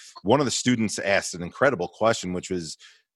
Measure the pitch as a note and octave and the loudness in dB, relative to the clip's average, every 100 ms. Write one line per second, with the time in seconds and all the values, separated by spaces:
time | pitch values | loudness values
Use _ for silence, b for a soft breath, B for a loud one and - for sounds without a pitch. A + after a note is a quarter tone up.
0 | B B F#2 C#3 B2+ - B2+ A#2 G#2+ - | B B 2 2 2 0 2 2 0 -2
1 | G2 F#2+ - F2 F2 - C#3 G#2+ F2 - | 0 0 0 -8 -8 0 2 2 -4 0
2 | A2+ A2+ F#2 F2+ - F#2 D#2 - b b | 0 2 -2 -6 -4 -6 -6 -12 b b
3 | b | b